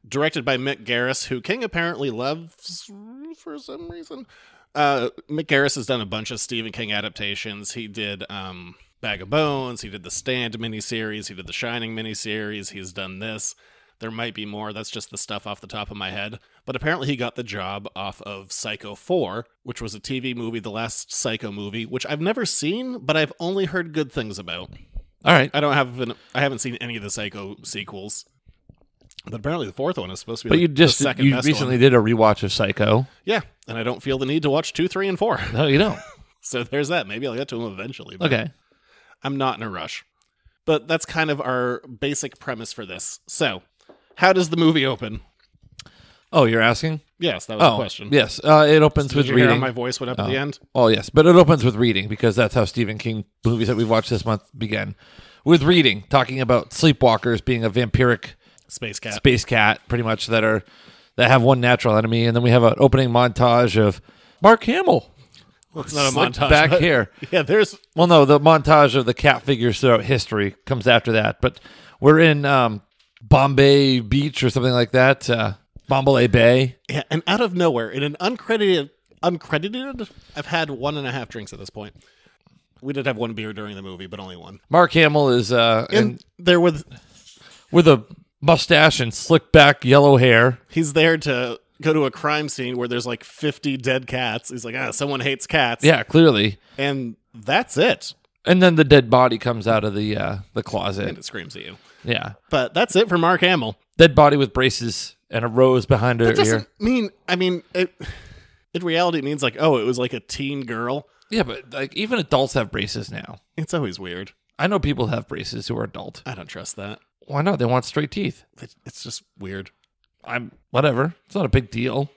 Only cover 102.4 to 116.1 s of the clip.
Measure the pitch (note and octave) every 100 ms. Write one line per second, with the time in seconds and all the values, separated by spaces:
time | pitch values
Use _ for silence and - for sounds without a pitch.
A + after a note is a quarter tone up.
102.4 | - D3 B2 E3 A3+ F#3 A3 F3 E3 F3+
103.4 | F3+ F3 A2 - _ - E3 C3+ D3 C#3+
104.4 | B2+ C3 B2+ - A#2 - - _ - A2+
105.4 | A#2 A#2 C3 B2+ G2+ B2 A#2+ A#2 A#2 A2+
106.4 | G#2+ A2 G#2+ - G#3+ B3+ G3+ _ - F3+
107.4 | F#3 F3 - F3+ F#3 - - - - -
108.4 | _ _ _ F3 F3 E3 F3 E3 C#3 D3
109.4 | C3+ - D#3 B2+ A2 B2 B2+ A#2 - -
110.4 | C#3 C#3+ B2 A2+ A#2+ C#3+ - _ - A3
111.4 | B2+ A#2+ B2+ C3+ C#3 - G#3+ A#3+ D3+ C3+
112.4 | C3+ C3+ G#2 - G#2 A#2 - G#2+ - -
113.4 | _ - D#3 E3+ A#2 F2 F#2 F2 G2 _
114.4 | _ - F3 G3 C#3+ C#3+ A#2 A#2+ - -
115.4 | - A#2 G#2+ A#2 - - -